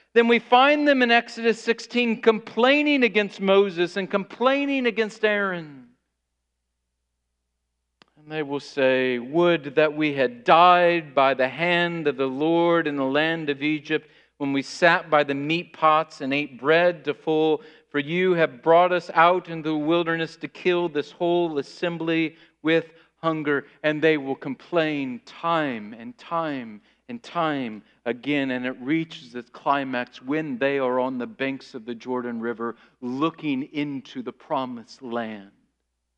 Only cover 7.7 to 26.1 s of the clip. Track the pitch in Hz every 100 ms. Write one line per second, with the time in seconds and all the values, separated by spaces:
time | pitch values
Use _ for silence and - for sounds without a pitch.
7.7 | _ _ _ _ _ 151 156 143 139 -
8.7 | - 131 127 127 123 120 156 175 165 143
9.7 | 143 156 147 151 139 123 120 180 165 180
10.7 | 175 175 170 151 139 135 131 131 131 170
11.7 | 175 170 170 147 131 135 131 156 170 170
12.7 | 170 151 143 131 143 160 165 151 139 147
13.7 | 156 139 156 - _ _ - 143 139 131
14.7 | - 175 180 165 151 143 139 143 165 175
15.7 | - 156 156 160 - 135 139 147 123 127
16.7 | 160 175 170 147 139 - 156 156 151 -
17.7 | - _ 147 143 175 185 175 156 127 160
18.7 | 165 180 180 175 170 170 180 170 165 156
19.7 | 156 147 170 165 165 160 - 147 - 180
20.7 | 175 175 147 139 - 175 175 170 147 135
21.7 | - 175 170 165 165 156 - _ _ 156
22.7 | 165 165 - _ _ 165 156 147 143 -
23.7 | _ 151 151 160 156 135 131 147 127 -
24.7 | 175 156 147 135 120 - - 170 165 147
25.7 | 117 104 113 120